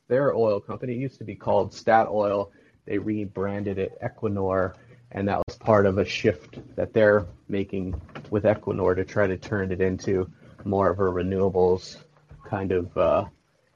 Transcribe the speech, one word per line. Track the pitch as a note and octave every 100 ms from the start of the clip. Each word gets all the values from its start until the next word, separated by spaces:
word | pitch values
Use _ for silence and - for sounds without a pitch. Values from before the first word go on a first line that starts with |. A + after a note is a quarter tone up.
| -
their | B2 C#3 G#2
oil | A2+ G2+
company. | - F#2+ B2+
It | A#2+
used | C3+ -
to |
be | G#2+ G2
called | - G#2 G2
Statoil. | - - A2+ A2+ G#2+ G2+ G2+ G2 - _ _ -
They | G#2
rebranded | G#2 G#2+ G2+ G2+ G2 G2+ G2+ F#2+
it | F#2+ -
Equinor, | A#2+ - A2 G2 F#2+ F#2+ F#2 - - - _
and | G2 G2
that | F2+ F2+
was | -
part | - G#2+ G2
of | F#2+
a | F#2
shift | - A2+ - - - - -
that | F#2
they're | A2+ G#2+ G#2 F2+ - -
making | G2+ G2 G2 F#2 F2 - - -
with | G#2
Equinor | G2+ G#2+ - G#2 F2+ F#2
to | F#2
try | - G2+
to | F#2
turn | - G#2 F#2+
it | F2+
into | F#2 F#2 - F#2 F#2 - - - G2+
more | G2 G2
of | F#2+
a |
renewables | F#2+ F2+ F2+ F#2+ F#2+ F2+ F2+ F#2 - - - _ _ -
kind | - G2+ F#2+
of, | F#2 F2 -
uh, | E2+ D2+ F#2+ - _ _ _